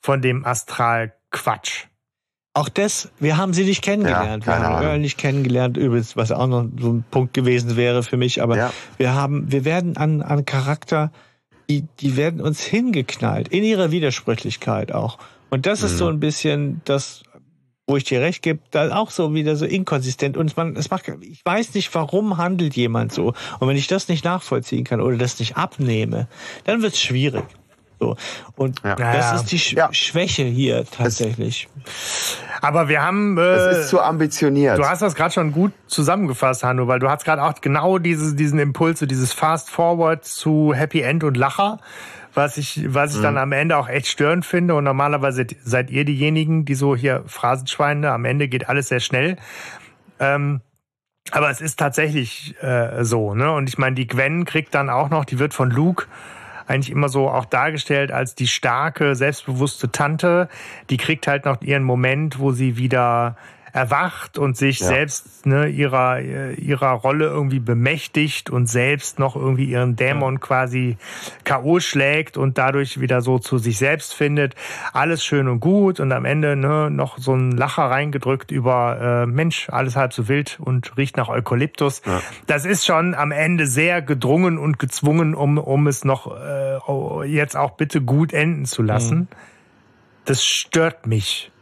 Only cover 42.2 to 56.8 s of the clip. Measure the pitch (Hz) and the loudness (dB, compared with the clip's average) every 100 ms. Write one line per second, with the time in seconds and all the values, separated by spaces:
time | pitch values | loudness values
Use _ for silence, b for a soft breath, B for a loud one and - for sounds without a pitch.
42.2 | B - 143 143 143 - 151 135 147 147 | B 0 0 -2 -8 -6 -2 0 0 2
43.2 | 123 143 135 139 156 156 123 139 127 - | 0 0 0 0 2 2 0 -2 -4 0
44.2 | 147 170 170 180 175 156 143 135 143 147 | 2 2 0 0 2 2 2 2 2 2
45.2 | 135 127 123 - 120 123 127 127 143 143 | 0 0 -4 -6 -2 0 0 -2 0 0
46.2 | 147 160 156 160 143 135 139 131 139 127 | 2 2 2 0 0 0 2 2 2 0
47.2 | - - 123 131 131 - 147 147 151 120 | -4 -4 -2 0 -2 -2 0 2 0 0
48.2 | 120 135 143 127 123 135 131 127 - 127 | 0 0 0 -2 -2 -2 0 -2 0 0
49.2 | 147 185 B B B B B B _ _ | 0 -2 B B B B B B _ _
50.2 | 139 143 143 143 - _ _ _ _ _ | 0 0 0 -2 -6 _ _ _ _ _
51.2 | - - 147 131 156 - 147 135 156 147 | -6 0 0 -2 -6 -2 -2 0 0 0
52.2 | 117 - 147 - 135 123 117 120 120 117 | -4 -8 -16 -10 -2 0 0 0 0 0
53.2 | 107 104 143 156 135 123 131 131 123 123 | 0 0 0 0 -2 0 0 0 -2 0
54.2 | 135 165 170 160 156 147 139 123 147 156 | 0 0 0 -2 0 -2 0 0 0 0
55.2 | 139 127 147 - 127 117 160 180 - B | -2 -2 -2 0 0 2 2 0 -6 B
56.2 | B B B B B 135 | B B B B B -2